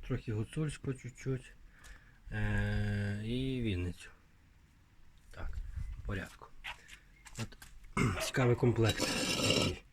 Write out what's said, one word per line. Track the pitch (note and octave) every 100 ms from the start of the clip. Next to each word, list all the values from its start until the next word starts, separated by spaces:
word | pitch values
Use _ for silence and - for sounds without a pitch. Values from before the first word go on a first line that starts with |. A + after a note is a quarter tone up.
| -
трохи | B2+ -
гуцульського | G#2+ G#2+ - D#3 - -
чуть-чуть. | B2+ B2 - C3+ C3 - - - - - - - - -
Е, | A2 G#2 G#2 G#2 G#2 G#2 G2+ G2+ G#2 A2
і | B2 C3 B2+
Вінницю. | A2+ F2+ F2+ - - - - - - - - - - - - - -
Так, | - F2+ - - - - -
в | -
порядку. | F#2+ - - - - - - - - - - - -
От, | A2 - - - - - A#2 F#2
<clears throat> |
цікавий | - - B2+ A#2+
комплект | B2 A2 A2+ -
такий. | - - - - - - - - -